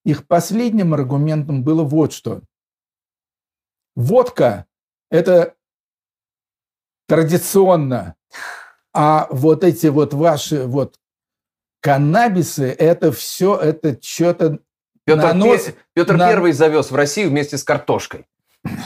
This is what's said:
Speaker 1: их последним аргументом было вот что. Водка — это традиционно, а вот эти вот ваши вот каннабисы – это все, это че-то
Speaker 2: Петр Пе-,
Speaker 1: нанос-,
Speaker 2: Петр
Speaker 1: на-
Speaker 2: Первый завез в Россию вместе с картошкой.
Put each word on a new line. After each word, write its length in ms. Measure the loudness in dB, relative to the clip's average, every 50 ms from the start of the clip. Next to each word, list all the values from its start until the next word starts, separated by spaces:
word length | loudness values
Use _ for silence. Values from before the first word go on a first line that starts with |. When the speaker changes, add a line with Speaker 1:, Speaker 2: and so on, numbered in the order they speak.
| -4
Speaker 1:
их 220 | -4 -4 -4 -2
последним 680 | 0 0 0 0 0 -4 -2 -2 0 0 0 0 0 0
аргументом 680 | -2 -2 -2 -2 -2 -2 -2 -2 -4 -4 -4 -6 -4
было 200 | -2 0 0 0
вот 300 | 0 0 0 0 0 0
что. 280 | -2 -10 -12 -12 -12 -12 _ _ _ _ _ _ _ _ _ _ _ _ _ _ _ _ _ _ _ _ _ _ _ _ _ _ _ _ _ _ -8
Водка — 680 | -4 -2 2 2 2 2 0 0 0 0 0 0 -2 -12 _ _ _ _ _ _ _ _ -2
это 440 | -2 0 2 4 4 4 2 2 _ _ _ _ _ _ _ _ _ _ _ _ _ _ _ _ _ _ _ _ _ _ _ _ _ _ _ _ _ _ _ 0
традиционно, 1040 | 0 0 2 0 0 -2 -2 0 2 2 4 4 4 2 0 -2 -4 -6 -8 -10 -18 _ _ _ -20 -18 -16 -16 -16 -18 -20 -20 _ _ _ _
а 340 | -2 0 2 4 2 2 0 -2
вот 340 | -4 0 2 2 4 4 2
эти 220 | 0 2 2 0 0
вот 260 | 2 2 0 0 -2
ваши 500 | 0 2 2 2 0 -4 -6 -4 -4 -4
вот 300 | -4 -2 -4 -4 -4 _ _ _ _ _ _ _ _ _ _ _ _ _ _ _ _ _ _
каннабисы – 840 | 0 0 2 2 2 2 2 2 2 2 0 -2 -2 -2 -4 -4 -4
это 460 | -4 -2 0 2 2 2 2 0 -2
все, 440 | -2 -2 -10 -12 -6 -2 0 0 0
это 400 | 0 -2 -4 -4 -2 -4 -6 -6
че-то 640 | -6 -12 -14 -4 -2 0 0 0 0 -2 -2 -2 -6 _ _ _ _ _ _ _ _ 0
Speaker 2:
Петр 160 | 0 2 2
Пе-, 40 | 4 2 2
Speaker 1:
нанос-, 400 | 2 4 4 2 2 0 -6 -12 _ _ _ -2
Speaker 2:
Петр 220 | -2 0 2 2
Speaker 1:
на- 120 | 2 4 4
Speaker 2:
Первый 220 | 2 2 2 0
завез 380 | 2 4 2 2 2 0 -2 0
в 40 | 0
Россию 340 | -2 -2 0 -2 -2 -2 0
вместе 280 | 0 -2 -2 -4 -8 -10
с 60 | -4
картошкой. 640 | -4 -4 -4 -2 -4 -4 -4 -4 -10 -16 -20 -20 _ _ _ _ _ _ _ -14 -14 -12 -12 -12